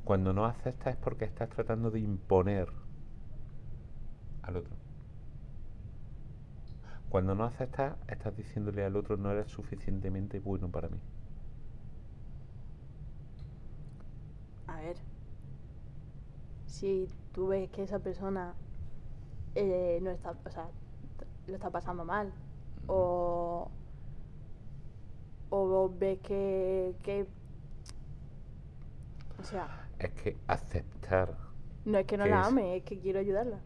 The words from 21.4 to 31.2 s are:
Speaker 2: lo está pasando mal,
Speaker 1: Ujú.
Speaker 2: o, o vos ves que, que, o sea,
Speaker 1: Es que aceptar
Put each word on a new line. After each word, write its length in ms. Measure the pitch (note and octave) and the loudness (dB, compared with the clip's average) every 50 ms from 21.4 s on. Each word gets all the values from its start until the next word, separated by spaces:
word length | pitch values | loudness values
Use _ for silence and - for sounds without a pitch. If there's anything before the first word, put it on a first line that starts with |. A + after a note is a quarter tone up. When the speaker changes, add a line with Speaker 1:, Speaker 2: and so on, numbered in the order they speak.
| - - | -8 -6
Speaker 2:
lo 40 | F#3 | -6
está 140 | F#3+ G#3+ A#3+ | -2 -2 -2
pasando 340 | - A3 - G#3 F3+ F3 E3+ | -2 0 -2 0 -2 -2 0
mal, 240 | E3 F3 G#3 G#3 G3 F#3 - - - - - - - - - - | 2 2 2 2 0 -2 -6 -8 -10 -10 -10 -8 -8 -6 -6 0
Speaker 1:
Ujú. 80 | - F#3+ | 4 6
Speaker 2:
o, 800 | F#3+ F#3 F3+ F3 F3+ F3 F3 F3 F3 E3+ E3+ F3 F3 - - - - - - - - - - - - - - - - - - - - - - - - - - - - - - - - - - - - - - | 6 8 8 6 6 4 4 4 4 2 2 0 0 -2 -4 -6 -8 -8 -8 -8 -8 -6 -6 -6 -6 -6 -6 -8 -10 -8 -8 -8 -8 -8 -8 -8 -6 -8 -8 -8 -8 -8 -8 -8 -8 -8 -10 -8 -8 -4 0
o 160 | - G3 G3 F#3 | 4 4 6 8
vos 320 | F#3+ F#3+ F#3+ F#3 F#3 F3+ | 8 8 8 6 6 4
ves 180 | G3 F#3+ F#3+ F#3+ | 4 4 4 2
que, 760 | - - G3+ G3 G3 G3 F#3+ F#3+ F#3+ F#3 F#3+ F#3+ F#3 F#3 F#3 - - | 0 0 0 2 4 4 4 4 4 4 4 4 4 2 0 -2 -2
que, 240 | - G3+ G3+ G3+ F#3+ - - - - - - - - - - - - - - - - - - - - - - - - - - - - - - - - - - - - - - - - - - | 0 0 0 0 0 -4 -10 -10 -10 -10 -10 -8 -8 -8 -8 -8 -8 -8 -8 -8 -8 -8 -8 -8 -10 -10 -10 -10 -10 -10 -10 -10 -10 -10 -10 -10 -8 -8 -8 -10 -8 -8 -8 -6 -6 -6 -6
o 40 | F#3 | -6
sea, 440 | - - F#3+ E3+ D3+ - - - - - - | -4 -2 -2 -2 -2 -4 -6 -6 -8 -6 -2
Speaker 1:
Es 120 | - - - | -2 -2 -2
que 220 | - - - - - - - | 0 0 0 0 0 2 2
aceptar 920 | F2+ - - - - E2+ - - - - - - F#2 F#2 | 2 2 2 0 0 0 0 0 -6 -6 0 6 6 6